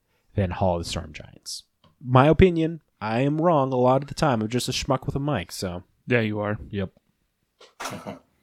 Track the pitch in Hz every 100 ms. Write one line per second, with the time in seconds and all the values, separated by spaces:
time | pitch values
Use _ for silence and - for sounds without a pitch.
0 | _ _ _ - 90 87 95 87 82 87
1 | 80 76 - - - - - _ _ _
2 | 123 127 143 160 190 165 160 165 _ -
3 | 107 113 139 151 170 156 131 131 127 135
4 | 143 - 156 117 110 123 - - - 127
5 | - 135 143 127 85 - 95 90 - _
6 | - 123 110 107 104 107 - 98 95 _
7 | _ _ _ _ _ _ - - - 98
8 | - 95 _ _